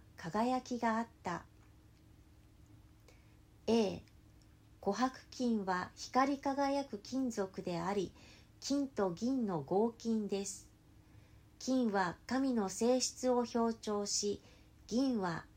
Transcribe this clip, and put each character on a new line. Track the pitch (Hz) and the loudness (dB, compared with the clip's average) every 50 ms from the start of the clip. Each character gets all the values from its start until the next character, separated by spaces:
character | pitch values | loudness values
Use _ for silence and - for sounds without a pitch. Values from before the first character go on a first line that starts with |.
| - - - - | -16 -20 -18 -12
輝 | - 165 160 208 233 247 254 254 | -10 -4 -2 0 2 2 0 0
き | 254 - 254 233 | -2 -4 -4 0
が | - 226 220 226 | 0 0 2 0
あ | 233 | -2
っ | - - - - | -4 -8 -10 -8
た。 | 190 170 - - - - - - - - - - - - - - - - - - - - - - - - - - - - - - - - - - - - - - - - - - - - - - - | -6 -6 -6 -10 -14 -20 -20 -20 -20 -20 -20 -20 -20 -20 -20 -20 -20 -20 -20 -20 -20 -20 -20 -20 -20 -20 -20 -20 -20 -20 -20 -20 -20 -20 -20 -20 -20 -20 -20 -20 -20 -20 -20 -20 -20 -20 -8 0 2
A、 | 226 233 214 185 175 175 - - - - - - - - - - - - - - - - | 4 4 4 2 0 -6 -12 -16 -20 -20 -20 -20 -20 -20 -20 -20 -20 -20 -20 -20 -16 -6
琥 | - 196 | -2 -2
珀 | 202 214 247 262 - - - - | 0 2 0 0 0 -4 -20 -16
金 | - - 254 240 226 214 190 | -6 -2 0 0 2 0 0
は | 190 185 180 185 - - | 0 -2 -2 -2 -6 -8
光 | - - - - 254 269 285 285 | -14 -10 0 4 4 4 4 2
り | 269 | 0
輝 | - 277 269 277 277 277 277 277 277 | -2 -2 0 2 2 2 2 0 -2
く | 277 - 196 | -4 -8 -12
金 | - - 247 262 262 247 | -10 -6 -4 -2 -2 -2
属 | 226 208 196 190 - - | -2 -2 -4 -4 -4 -8
で | 175 185 175 170 | -6 -4 -4 -4
あ | 170 185 202 | -2 -2 -2
り、 | 208 175 - - - - - - - - - - - | -2 -2 -4 -6 -14 -20 -20 -20 -20 -20 -20 -20 -12
金 | - - 277 285 277 262 | -4 -2 0 0 0 -2
と | - - 202 185 | 0 0 0 0
銀 | 175 165 220 247 269 262 233 196 | 0 0 -2 0 0 0 0 0
の | 180 156 | 0 -2
合 | 139 - 180 196 220 233 233 - | -2 2 2 4 4 2 0 -4
金 | - 226 226 220 208 196 | -4 -2 0 0 0 -2
で | 208 196 196 | -2 -4 -4
す。 | - - - - - - - - - - - - - - - - - - - - - - - | -6 -8 -12 -16 -20 -20 -20 -20 -20 -20 -20 -20 -20 -20 -20 -20 -20 -20 -20 -20 -20 -18 -10
金 | - 247 262 262 247 220 | -2 0 2 2 4 4
は | 190 202 185 170 175 - - - | 4 2 2 2 -2 -6 -6 -4
神 | 240 262 269 269 247 | -2 0 2 2 2
の | 226 196 190 | 2 0 0
性 | 190 - 226 240 254 254 | 0 0 4 4 4 4
質 | 247 - - - - 254 | 2 0 -4 -2 0 2
を | 247 240 240 | 2 2 2
強 | 233 - 233 233 233 226 | 0 0 0 0 0 0
調 | 226 - 214 208 208 202 | -2 -4 -4 -2 -2 -2
し、 | 202 - - - 208 196 - - - - - - - - - - - | -2 -2 -2 0 -2 -2 -4 -8 -18 -20 -20 -20 -20 -20 -20 -10 -2
銀 | 208 240 277 269 247 214 | 0 2 2 2 2 0
は | 185 175 160 - - - - | 0 -2 -2 -4 -8 -10 -4